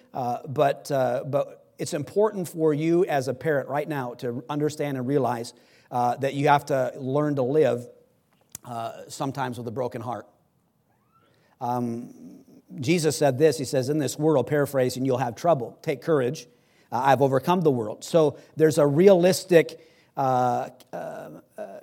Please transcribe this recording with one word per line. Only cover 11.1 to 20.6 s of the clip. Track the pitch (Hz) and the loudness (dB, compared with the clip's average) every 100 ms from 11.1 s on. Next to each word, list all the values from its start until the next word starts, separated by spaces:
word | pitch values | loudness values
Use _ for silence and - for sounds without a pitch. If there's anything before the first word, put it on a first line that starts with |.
| _ _ _ _ - | _ _ _ _ -10
Um, | 123 123 120 117 - - 90 - - - - 180 | -4 -4 -4 -6 -10 -18 -20 -20 -20 -20 -16 -6
Jesus | 131 175 151 - | 0 2 0 2
said | 143 127 | 0 4
this, | 156 147 | 2 2
he | |
says, | 131 135 120 | -2 -2 0
"In | 156 | -2
this | 135 - | -2 -2
world," | 156 143 123 | 2 2 2
paraphrasing, | 147 139 135 127 127 | 0 0 0 0 0
"you'll | 131 123 | -2 0
have | 123 | -2
trouble. | 107 170 147 113 - | -2 0 0 -2 -8
Take | 160 139 | -6 -4
courage. | 165 147 123 156 - _ _ _ - | 0 0 0 -4 -12 _ _ _ -8
Uh, | 117 | 0
I've | 135 127 | 4 4
overcome | 135 131 - 185 | 4 2 2 2
the | 160 | 2
world." | 123 107 - | 0 -2 -8
So | - 170 151 - - | 0 4 4 0 -8
there's | - 156 147 | 2 4 6
a | 147 | 4
realistic, | 143 196 180 180 - - 165 156 - - _ _ - | 6 8 8 6 2 4 4 4 -2 -20 _ _ -4
uh, | 135 127 123 123 | 0 2 2 0